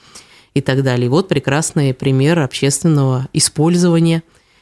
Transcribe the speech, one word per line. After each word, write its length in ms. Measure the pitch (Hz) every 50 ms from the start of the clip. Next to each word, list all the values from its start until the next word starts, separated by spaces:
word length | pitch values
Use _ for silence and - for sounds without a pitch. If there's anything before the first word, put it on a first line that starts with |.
| _ - - - - _ - - _ _ -
и 80 | 143
так 220 | - - 131 135 135
далее. 240 | 135 123 123 123 120
И 20 |
вот 200 | 131 175 202 -
прекрасный 640 | - 143 - 135 135 151 156 - - 165 143 135 127
пример 440 | - - 139 135 131 135 151 175 170
общественного 880 | 139 123 - - 135 139 143 - - 170 156 143 135 131 131 127 131 - -
использования 880 | - - - - - 151 170 175 175 180 175 165 165 165 165 165 165 - _ _ _ _ _ _ _